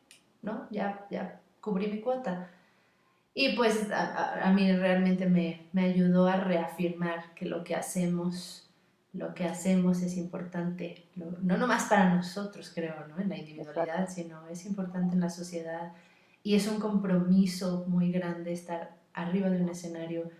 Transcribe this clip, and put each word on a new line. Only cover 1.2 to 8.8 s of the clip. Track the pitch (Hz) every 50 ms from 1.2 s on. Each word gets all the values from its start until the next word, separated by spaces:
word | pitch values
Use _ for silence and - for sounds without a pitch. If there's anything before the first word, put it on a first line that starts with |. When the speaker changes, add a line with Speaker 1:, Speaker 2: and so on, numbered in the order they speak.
| 190 - - - _ _ _ _
Speaker 1:
cubrí | - 214 190 185 208 208
mi | 208 214
cuota. | - 254 254 254 - 185 180 180 180 - - _ _ _ _ _ _ _ _ _ _ _ _ _ _ _ _
Y | - 269 262 202
pues | 233 240 220 202 214 208 -
a, | - - - - - 170 160 - - 180 190
a, | 190
a | 196
mí | 196 190 190 185
realmente | 185 185 185 185 185 190 185 185 185 185 180
me, | 180 170 165 165 165 - - - -
me | 185 185
ayudó | 185 180 180 180 180 180 180 185 185
a | 190 185
reafirmar | 190 185 175 170 170 - - - 175 170 175 - 175 170 170 170 - - -
que | - 180
lo | 170 170 170 175
que | - 170
hacemos, | - - - - 185 175 175 175 175 175 180 175 - - - - - - _ _ _